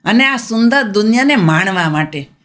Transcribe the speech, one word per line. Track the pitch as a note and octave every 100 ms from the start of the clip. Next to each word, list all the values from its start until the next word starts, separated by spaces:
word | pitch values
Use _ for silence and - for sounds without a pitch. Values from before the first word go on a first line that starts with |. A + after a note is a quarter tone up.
અને | F3 A3+ C4+
આ | C4
સુંદર | - A3+ A#3 C#4
દુનિયાને | A#3 G3+ G#3+ A#3+ C#4 C#4
માણવા | E3 D#3+ F#3+ F#3 E3
માટે. | D3+ D3+ D3 C#3 _